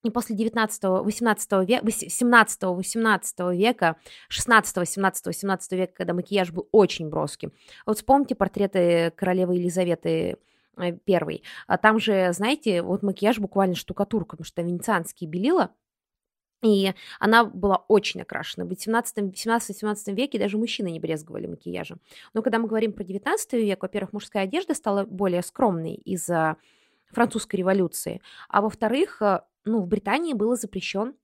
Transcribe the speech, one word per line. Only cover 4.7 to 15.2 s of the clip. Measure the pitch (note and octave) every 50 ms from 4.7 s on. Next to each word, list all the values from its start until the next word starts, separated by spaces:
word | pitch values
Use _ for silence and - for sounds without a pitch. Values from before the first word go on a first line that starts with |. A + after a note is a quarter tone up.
| - F#3 F3
семнадцатого, | - - G3 G3 F#3+ F#3 - - F#3
восемнадцатого | F3 - - G3 F#3+ F3+ - - F#3+ F#3
века, | F#3 F3+ _
когда | - F3+ F3 F3
макияж | F3+ F3+ - G3+ G3 F#3 F3
был | E3 E3+ - _
очень | - A3+ G3 F3 - - E3 D#3
броский. | D3 D#3 D3+ D3 - _ - D#3+ _ _ _ - - - -
Вот | - G#3+
вспомните | - - - C4+ C#4 C#4 - C4
портреты | - G3 F#3 - G3+ G3+ G3 - F#3+ F3 F3 E3+ E3+ E3 E3 -
королевы | - G3 F#3 F3+ F#3 F3+ F3 F3+
Елизаветы, | F3+ F3 F3+ E3 F#3 F3+ F3 E3+ E3 - E3+ D#3+ D#3+ F3 F2+ - _ _ _ _ _ _ _ _
э, | - F3+ F3 E3+ - _
Первой. | - F#3 E3+ D#3+ D#3 D#3 - _ - - - -
А | - F3+
там | F3+ - A3 A3 A3
же, | G3+ A3 G3+ F#3+ F#3 F3+ F3
знаете, | F3+ G3+ A#3 D4 D4+ - A3 F#3 E3+
вот | F3 - F3+ G3+ G3+
макияж | G3+ F#3 - G3+ G#3+ A#3+
буквально | A3+ G3+ F#3+ - G3 G3 F#3 F3
штукатурка, | - - - - - G3+ G3+ - G#3+ E3 -
потому | - D#3 D#3+
что | - _ - E3+
венецианские | F3 F3 F3 - - G#3 F3 E3 - - _